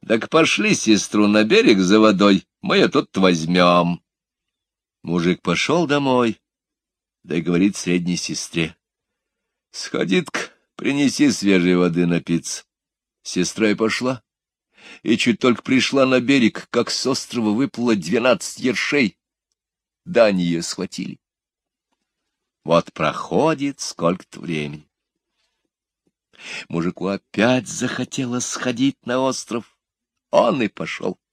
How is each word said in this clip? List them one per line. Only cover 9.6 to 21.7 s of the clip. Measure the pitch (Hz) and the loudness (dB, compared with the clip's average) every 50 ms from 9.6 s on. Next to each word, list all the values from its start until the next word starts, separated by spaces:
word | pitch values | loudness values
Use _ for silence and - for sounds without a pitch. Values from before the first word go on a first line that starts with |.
| _ _ | _ _
«Сходи-ка, | _ - - - - - - 170 185 - 151 - _ - - - _ _ _ _ _ | _ -14 -14 -8 -6 -4 -2 0 0 -2 -2 -2 _ -10 -10 -10 _ _ _ _ _
принеси | - - 110 139 143 143 131 107 - 147 143 | -6 -4 -2 0 2 0 0 2 2 2 2
свежей | 104 - - 98 98 92 87 90 90 | 2 2 2 2 4 4 4 4 2
воды | 90 90 90 82 87 87 85 | 4 2 2 2 0 0 0
напиться». | 87 85 - - 85 82 - - - - - _ _ _ _ _ _ _ _ _ _ _ | 0 -2 -2 -2 -4 -4 -4 -6 -12 -12 -14 _ _ _ _ _ _ _ _ _ _ _
Сестра | _ - - 92 90 - - - 107 107 | _ -10 -4 -4 -4 -4 -2 -2 0 0
и | 104 | 0
пошла, | - 110 110 - - 120 123 131 123 _ _ _ _ _ _ _ _ _ _ _ _ - - - - _ | 0 -2 -2 -2 -2 -4 -6 -6 -6 _ _ _ _ _ _ _ _ _ _ _ _ -20 -20 -20 -12 _
и | - 113 - | -2 0 0
чуть | - 127 113 - | 2 0 0 2
только | - 127 120 - | 2 0 0 0
пришла | - - 131 131 113 - - 139 135 | -2 -2 0 0 0 0 2 2 2
на | 131 131 127 | 4 2 0
берег, | 123 120 139 139 120 104 - - - _ | 2 2 2 4 4 2 0 -2 -14 _
как | - 120 117 - | -2 -2 -2 -2
с | - - - | -4 -4 -2
острова | 123 135 - - - - 123 113 107 | -2 -4 -4 -6 -8 -6 -2 -2 0
выплыло | 104 110 139 110 _ - 120 123 113 | 0 0 -2 -4 _ -4 0 0 0
двенадцать | 101 82 80 98 123 113 127 120 92 - - - - | 0 0 -2 -2 0 2 2 2 2 -2 -12 -14 -6
ершей, | - 127 120 - - - - 143 135 98 - _ _ _ _ _ _ _ _ _ _ _ _ _ _ _ _ _ _ | -4 -4 -2 -2 -4 -2 0 0 0 0 -2 _ _ _ _ _ _ _ _ _ _ _ _ _ _ _ _ _ _
да | - 90 117 117 | -2 4 4 4
они | 107 101 92 90 | 4 4 2 0
её | 85 85 82 85 | 0 0 -2 -4
схватили. | - - - 90 - - - - - - _ _ _ _ _ _ _ _ _ _ _ | -6 -8 -8 -10 -10 -8 -10 -10 -10 -12 _ _ _ _ _ _ _ _ _ _ _